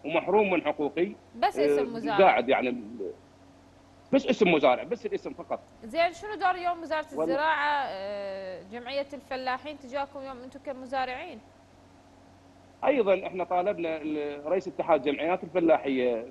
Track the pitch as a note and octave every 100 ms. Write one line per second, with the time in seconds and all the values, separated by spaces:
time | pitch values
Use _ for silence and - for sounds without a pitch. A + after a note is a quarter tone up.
0 | C#3+ D#3+ D#3 G#3 G3+ F3 D3 D3+ D3 D#3+
1 | F#3+ G#3 - A#3 F4+ - D3 C#3+ C#3 C#3
2 | A3+ G3+ F#3 A2+ A#2+ A2+ B2+ A#2+ G#2 A2+
3 | F#2 - - - - - - - - -
4 | - C4+ - B3 F#3+ D#3+ C3+ B2 C3 A3+
5 | G#3+ F#3 E3 C3 E3 A#2+ - - A3+ C#4+
6 | E4+ E4+ G#4 G#4 F#4+ F4+ F4 F4 D#4+ D#4
7 | D4+ C#4 D#4+ E4 D#4 D4+ D4 D4 B3 F#3+
8 | G3 G3+ G3 G3 F#3+ F3 F#3+ A#3 B3 C#4
9 | C#4 C#4 - C4 B3+ B3+ C#4+ C#4+ B3 C#4
10 | C#4 C#4+ C4+ B3+ C4 C#4 D4 B3+ C4 C4+
11 | C4 B3+ F4 A#3 - - - - - -
12 | - - - - - - - - - C#4
13 | G3+ F#3+ F3+ F3+ E3+ F3+ F#3 F3 E3 D#3+
14 | D3+ D3+ D3 D3 D3 F#3 F3+ - D#3+ D#3
15 | C3+ C#3 D#3 F3+ E3+ F3+ E3 D3+ C#3 C3
16 | B2 A#2 A#2+